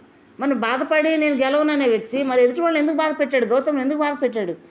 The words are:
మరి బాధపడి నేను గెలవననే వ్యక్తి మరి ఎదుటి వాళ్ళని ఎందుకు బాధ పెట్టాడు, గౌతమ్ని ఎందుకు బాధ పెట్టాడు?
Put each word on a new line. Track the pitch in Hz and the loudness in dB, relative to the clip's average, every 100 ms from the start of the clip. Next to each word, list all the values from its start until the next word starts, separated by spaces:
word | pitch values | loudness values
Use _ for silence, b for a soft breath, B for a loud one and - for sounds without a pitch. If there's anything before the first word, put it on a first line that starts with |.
| - b b b | -20 b b b
మరి | 269 | -4
బాధపడి | 254 220 254 294 311 311 320 | -2 -2 -2 0 0 2 2
నేను | 302 277 | 0 0
గెలవననే | 262 294 302 294 262 | 0 2 2 2 2
వ్యక్తి | 220 - 262 | 0 -2 -4
మరి | 277 254 | 0 2
ఎదుటి | 247 254 | 2 2
వాళ్ళని | 339 311 | 0 2
ఎందుకు | 294 311 | 0 0
బాధ | 311 302 | 0 0
పెట్టాడు, | 285 277 226 | 0 0 2
గౌతమ్ని | 247 269 285 | 0 0 -2
ఎందుకు | 262 294 | -2 -2
బాధ | 294 285 | -2 -2
పెట్టాడు? | 262 220 190 165 - | -4 -2 -6 -6 -12